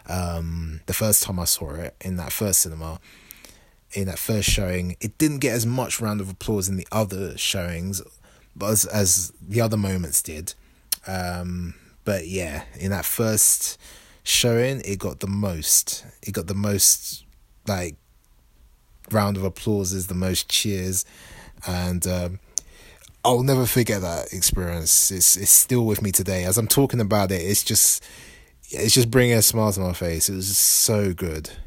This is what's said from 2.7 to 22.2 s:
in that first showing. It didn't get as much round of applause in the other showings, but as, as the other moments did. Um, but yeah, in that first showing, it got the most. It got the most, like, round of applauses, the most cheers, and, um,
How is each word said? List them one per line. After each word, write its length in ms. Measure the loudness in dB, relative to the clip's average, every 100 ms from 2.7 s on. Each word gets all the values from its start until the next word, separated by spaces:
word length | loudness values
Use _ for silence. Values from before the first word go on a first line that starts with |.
| -4 -10 -12 -16 -20 -20 -20 -20 -20 _ _ -10
in 160 | -4 -4
that 100 | -4
first 320 | -2 0 2
showing. 460 | 0 0 -2 -4 -6
It 160 | -8 0
didn't 220 | 0 2
get 140 | 0
as 120 | 0 0
much 340 | 0 -2 -2
round 220 | -2 -4
of 80 | -6
applause 400 | -8 -2 -2 0
in 80 | -4
the 100 | -2
other 440 | -2 -2 -2 -8 -4
showings, 640 | -2 -2 -4 -4 -4 -6 -8 -20 -20 _ _ -6
but 120 | 0
as, 180 | 0 2
as 480 | 2 2 2 -2 -10 -4
the 140 | 0
other 160 | 2 2
moments 440 | 0 -2 0 -2
did. 320 | -2 -10 -12 -14 _ _ -8 -8 -6
Um, 680 | -6 -4 -4 -6 -6 -8 -10 -20 _ -4
but 220 | -4 -2
yeah, 360 | -6 -4 -8 -12 -6
in 120 | -2
that 140 | -2 -2
first 720 | 0 0 2 2 2 -2 -8 -18 -20 -20 -12
showing, 580 | -2 2 4 4 2 -2 -4
it 120 | -4
got 220 | -6 -6
the 80 | -4
most. 800 | -2 -2 -2 2 4 2 -8 -12 -16
It 80 | -6
got 160 | -6 -4
the 80 | -2
most, 720 | 0 4 4 2 -2 -12 -16 -20 _ _ -4
like, 300 | -4 -4 -10 _ _ _ _ _ _ -20 _ _ _ -2
round 240 | 0 2 0
of 60 |
applauses, 640 | -4 -4 -2 0 0 -4 -4
the 80 | -2
most 340 | 0 -2 0
cheers, 540 | 0 0 -2 -2 -4 -6 -12 -20 -20 -20 -14 -6
and, 400 | -2 -2 -2 -2
um, 320 | -2